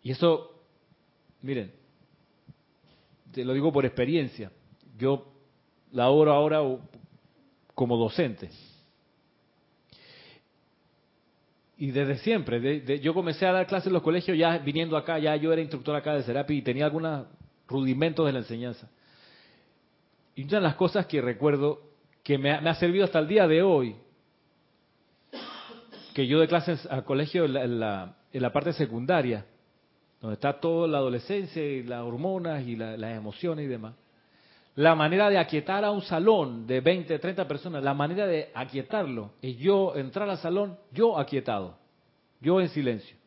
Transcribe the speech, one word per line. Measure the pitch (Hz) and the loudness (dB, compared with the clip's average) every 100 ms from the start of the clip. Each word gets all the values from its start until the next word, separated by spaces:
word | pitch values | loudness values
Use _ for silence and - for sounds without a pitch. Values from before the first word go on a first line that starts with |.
Y | 120 | -6
eso, | 131 170 160 - - _ _ _ _ _ _ _ _ | 2 2 2 -2 -20 _ _ _ _ _ _ _ _
miren, | 131 131 95 _ _ _ _ _ _ _ - - _ _ _ _ _ _ - | -8 -6 -8 _ _ _ _ _ _ _ -20 -20 _ _ _ _ _ _ -12
te | 131 | -8
lo | 127 | -2
digo | 135 156 | 0 2
por | 143 | 2
experiencia, | 131 - 123 165 135 - 98 _ _ _ - 113 | 2 0 0 0 -2 -8 -16 _ _ _ -20 -2
yo | 131 135 - _ _ _ _ _ _ | 0 0 -4 _ _ _ _ _ _
laboro | 123 123 147 151 | 0 4 6 6
ahora | 143 151 156 139 131 - - - _ _ _ _ _ _ | 6 4 2 0 -4 -10 -20 -20 _ _ _ _ _ _
como | - 123 120 | -4 0 2
docente. | 113 - 147 101 87 - - _ _ _ _ _ _ _ _ _ _ _ _ - - - - - _ _ _ _ _ _ _ _ _ _ _ _ _ _ | 2 0 -2 -4 -16 -18 -20 _ _ _ _ _ _ _ _ _ _ _ _ -20 -20 -20 -20 -20 _ _ _ _ _ _ _ _ _ _ _ _ _ _
Y | 139 | -2
desde | 131 139 127 | 0 0 -2
siempre, | 214 226 127 117 | 0 -2 0 -2
de, | 131 151 | 0 -2
de, | 127 143 | -2 -2
yo | 143 | 0
comencé | 170 170 151 185 | 0 -2 0 2
a | |
dar | 185 | 2
clases | 185 190 190 | 0 -2 0
en | |
los | 175 | 0
colegios | 156 175 175 160 | 2 0 0 2
ya | 165 165 | 2 2
viniendo | 139 147 165 156 | -2 -2 -2 -2
acá, | 151 160 | -2 0
ya | 151 151 | 0 2
yo | 160 | 2
era | 165 | 0
instructor | 151 147 123 | 0 -6 -4
acá | 147 151 | -4 -2
de | 147 | -2
Serapi | 120 131 143 147 | -2 -4 -2 -2
y | |
tenía | 123 127 | -2 0
algunos | 151 156 160 147 120 - - _ - | 0 0 -4 -6 -10 -20 -20 _ -6
rudimentos | 135 131 131 160 151 | -2 0 2 0 2
de | 151 | 0
la | 131 | 0
enseñanza. | 107 113 123 113 107 _ _ _ - - _ _ _ _ _ _ _ _ _ | -6 -8 -8 -12 -18 _ _ _ -20 -20 _ _ _ _ _ _ _ _ _
Y | - | -14
una | 139 208 | -2 2
de | |
las | 170 | 2
cosas | - 180 - | 2 2 2
que | 180 151 | 0 0
recuerdo | 127 113 147 143 147 151 - _ _ _ | -2 2 2 2 0 -2 -12 _ _ _
que | - 139 | -2 0
me | 139 | 2
ha, | 147 | 0
me | 160 | 0
ha | |
servido | 160 175 185 | 2 2 2
hasta | 190 165 | 2 2
el | 156 | 4
día | 214 170 | 4 6
de | 156 | 6
hoy, | 190 156 123 104 _ _ _ _ _ _ _ _ _ _ _ _ _ - - - - - - - - | 6 4 2 -6 _ _ _ _ _ _ _ _ _ _ _ _ _ -16 -16 -16 -18 -20 -20 -20 -8
que | - 127 | -4 2
yo | 151 | 4
doy | 160 | 4
clases | 170 175 156 - | 2 0 -4 -4
al | 131 | -6
colegio | 127 135 151 180 | -2 -2 0 0
en | 151 | 2
la, | 135 | 0
en | 123 120 | -2 -2
la, | 110 98 92 - _ | -2 -4 -8 -16 _
en | 135 | -4
la | 123 | 0
parte | 143 147 | 0 -2
secundaria, | 160 131 113 131 175 127 107 - _ _ _ _ _ _ _ | -2 -4 -4 0 0 0 -4 -8 _ _ _ _ _ _ _
donde | 110 | -10
está | 104 143 139 | -4 -4 -2
toda | 165 165 165 | -2 0 0
la | 147 | 0
adolescencia | 131 123 - 202 180 165 | 0 -4 -4 -6 -6 -6
y | 147 135 | -6 -6
las | 120 120 | -8 -8
hormonas | 117 120 180 190 170 147 120 | -8 -6 -4 -4 -4 -6 -6
y | |
la, | 113 113 110 | -8 -8 -8
las | 110 | -8
emociones | 110 107 - 175 151 | -8 -12 -8 -6 -6
y | 147 | -6
demás. | 120 110 113 _ _ _ _ _ _ _ | -8 -12 -18 _ _ _ _ _ _ _
La | - 156 | 4 6
manera | 160 151 185 208 | 6 4 4 4
de | 196 | 4
aquietar | 160 151 147 190 | 2 -2 -2 -2
a | 208 | 0
un | 208 | -2
salón | - 165 196 214 139 117 | -2 2 4 4 2 -6
de | 113 127 | -2 2
veinte, | 139 185 156 156 | 4 2 -2 -4
treinta | 175 190 | -4 -4
personas, | 151 143 180 151 | -4 -6 -6 -2
la | 139 | -2
manera | 143 147 185 | 0 0 0
de | 196 165 - | 0 0 -4
aquietarlo | 120 127 135 131 214 160 117 104 _ | -10 -8 -8 -4 -4 -2 -6 -10 _
es | 131 120 | -10 -2
yo | 165 196 190 147 | 2 4 2 -2
entrar | 131 196 202 | -6 -6 -6
al | 180 | -4
salón, | 165 190 202 175 _ | -2 -2 -2 -8 _
yo | 131 233 170 | 2 2 2
aquietado, | 135 139 123 104 90 - _ _ _ _ _ _ | -2 -4 -2 -4 -6 -14 _ _ _ _ _ _
yo | 139 185 | 0 2
en | 175 | 0
silencio. | 151 131 110 - _ | -2 -2 -4 -10 _